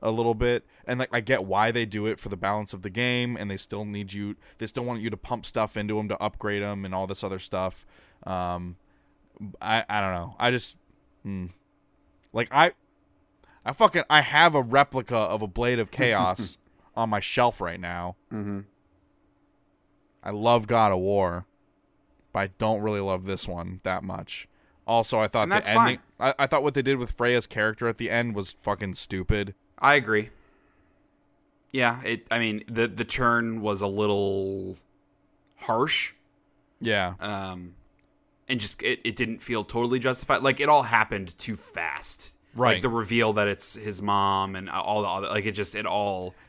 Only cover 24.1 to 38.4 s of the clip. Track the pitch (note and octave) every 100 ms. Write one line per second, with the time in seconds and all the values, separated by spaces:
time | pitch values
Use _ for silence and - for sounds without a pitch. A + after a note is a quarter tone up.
24.1 | F#2+ - - - _ _ _ - A#2 A2
25.1 | A2+ G#2+ A#2 G2+ G2+ G#2 A2 G#3+ B2+ _
26.1 | - C3 - C#3 D3+ C#3+ C#3 C3+ C3+ A#2+
27.1 | - A#2+ B2 - A2 G#2+ G#2+ A#2 A2 A2+
28.1 | A#2 A#2+ G2+ F#2+ - - G2 G2 F2 -
29.1 | F#2+ F2+ G#2 G2+ - _ - C3+ C#3+ A2+
30.1 | G#2+ A2 - _ _ _ _ _ _ _
31.1 | _ _ _ _ _ _ C3 A#2+ B2 A2
32.1 | A2+ - A#2 A2+ G#2+ - A2+ A2+ G#2 A2+
33.1 | - A#2+ A#2 A2+ A2+ G#2 G2 G2+ G2+ G#2
34.1 | G2+ G2 G2 G2 G2 F#2+ F#2 _ _ _
35.1 | _ _ _ _ - - A2+ D3+ - -
36.1 | - _ _ _ _ _ - A#2 G2+ F2+
37.1 | F#2 G2+ G2 F#2+ F2+ F2 - _ _ _
38.1 | _ _ _